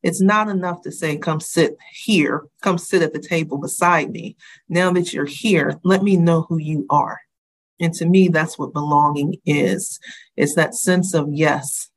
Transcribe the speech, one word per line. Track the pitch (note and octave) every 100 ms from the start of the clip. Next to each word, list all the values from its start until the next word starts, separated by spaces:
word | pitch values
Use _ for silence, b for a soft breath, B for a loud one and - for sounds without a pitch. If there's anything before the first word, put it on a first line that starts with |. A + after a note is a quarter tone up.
It's | F3 E3+
not | F#3+ G#3+ G#3+
enough | F#3+ F3+ F3
to | -
say, | - D#3 D3
"Come | E3 D#3
sit | - F3+ D#3 - -
here, | - - G3 D3 D3 - -
come | G3 E3+
sit | - F#3
at | D#3+
the | D3+
table | - E3 D#3 C#3+
beside | E3 - F3 E3 C#3+
me. | - F#3 - B B B
Now | E3+ F#3
that | F3+ F3
you're | D3 C#3+
here, | - A3+ F3 C3+ -
let | F3+ F#3+
me | G3+ F#3
know | E3+ E3
who | D#3+ E3
you | D3+ D#3 -
are." | D3 - - _ _ _ _ _ -
And | E3+ E3
to | E3+
me, | F#3+ F3+
that's | D#3 D#3 -
what | C3+
belonging | D3 D3 D3 D3 C#3+ D3 - -
is. | D3 G#2+ G2 - - B B B -
It's | C#3+
that | D#3 D#3 -
sense | - F3+ F#3 D#3+
of, | D3
"Yes, | D3 D#3 D3 D3+ - -